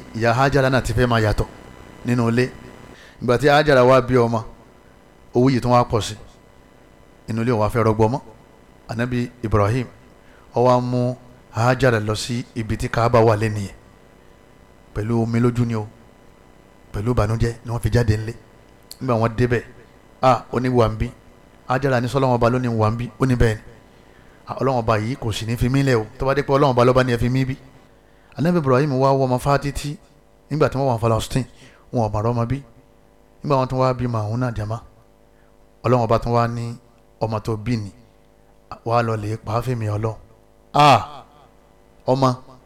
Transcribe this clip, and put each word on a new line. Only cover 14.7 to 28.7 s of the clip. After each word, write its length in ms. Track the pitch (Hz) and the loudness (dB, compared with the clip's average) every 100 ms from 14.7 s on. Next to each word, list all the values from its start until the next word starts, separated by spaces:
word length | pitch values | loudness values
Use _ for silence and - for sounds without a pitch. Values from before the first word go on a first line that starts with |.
| - - | -20 -14
Pẹ̀lú 280 | 107 107 117 | -8 -2 -2
omi 160 | 113 117 | 0 0
lójú 260 | 123 117 117 | 0 0 -2
ni 100 | 113 | -4
o. 120 | 107 - - _ - - - - - - - | -8 -16 -20 _ -20 -20 -20 -20 -20 -20 -14
Pẹ̀lú 180 | 101 110 | -8 -2
ìbànújẹ́ 400 | 120 104 113 117 117 117 | 0 0 0 -2 -4 -10
ni 60 | |
wọ́n 80 | 117 | -6
fi 100 | 110 | 0
jáde 280 | 120 110 107 | 0 2 -2
nílé. 160 | 110 - - - - - - - | -4 -12 -20 -20 -20 -20 -20 -10
Nígbà 120 | 131 | -2
wọ́n 220 | 113 117 110 | 0 0 0
débẹ̀, 260 | 123 117 - - - - _ - | 0 0 -4 -20 -20 -20 _ 0
"Ah, 220 | 131 117 - | 2 2 -2
ó 60 | 120 | -4
ní 100 | 127 | 0
wà 180 | 123 110 | 2 2
ń 60 | 107 | 0
bí." 140 | 120 - - - - - - | -6 -8 -20 -20 -20 -20 -4
Hajara 320 | 127 139 123 | -2 0 0
ní, 60 | 123 | 0
"Sọ́lọ́wọ́n 280 | 135 131 120 | 0 0 2
ọba 140 | 117 | 2
ló 100 | 127 | 2
ní 80 | 123 | -2
wà 240 | 113 107 | 0 0
ń 40 | 117 | -2
bí." 120 | 123 - | -8 -2
Ó 60 | 131 | 0
ní, 100 | 120 | 4
"Bẹ́ẹ̀ 200 | 117 107 | 2 0
ni." 60 | - - - - - - - - - | -10 -20 -20 -20 -20 -20 -20 -20 -14
"Ah, 80 | - | -4
Ọlọ́run 160 | 131 127 | 0 0
ọba 180 | 113 107 | 0 0
yìí 160 | 110 139 | -2 -6
kò 160 | 117 | -6
sì 140 | 95 107 | -6 -6
ní 100 | 117 | -2
fi 120 | 120 | 0
mí 120 | 139 | 2
lẹ̀ 120 | 135 117 | 2 0
o. 100 | 107 - | -2 -4
Tó 60 | 135 | -2
bá 80 | 139 | -2
dé 60 | |
pé 100 | 139 | 2
Ọlọ́run 160 | 139 143 | 2 4
ọba 100 | 120 120 | 4 4
ló 80 | |
bá 100 | 127 | 4
ní 80 | 127 | 2
ẹ 40 | 117 | 0
fi 120 | 120 | 0
mí 160 | 131 131 | 0 -2
bí." 120 | 135 - - - _ _ _ _ - | -6 -14 -20 -20 _ _ _ _ -4
Ànábì 200 | 160 175 | 0 0
Ibrahim 340 | 139 | 2